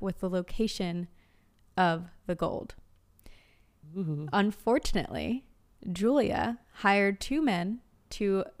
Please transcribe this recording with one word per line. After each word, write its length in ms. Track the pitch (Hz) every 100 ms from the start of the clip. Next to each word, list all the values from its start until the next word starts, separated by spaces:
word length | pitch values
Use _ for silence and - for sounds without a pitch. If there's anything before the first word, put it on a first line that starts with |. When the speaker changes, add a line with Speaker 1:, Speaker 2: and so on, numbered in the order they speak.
Speaker 1:
with 180 | 196 175
the 80 | 185
location 800 | 185 175 - 220 - 180 175 175 - _ _ _ _ _ -
of 320 | 180 165 175 - -
the 80 |
gold. 400 | 175 160 - - - - _ _ _ - - _ _ _ _ 147 175
Speaker 2:
Ooh. 320 | 165 147 151
Speaker 1:
Unfortunately, 1080 | 202 202 208 - 262 - 190 - - 76 247 - _ _ _ -
Julia 680 | 175 214 285 233 - 226 240 _ -
hired 440 | 202 202 202 196
two 220 | - 285
men 380 | 294 180 180 233 - _ -
to 320 | - 208 196 - -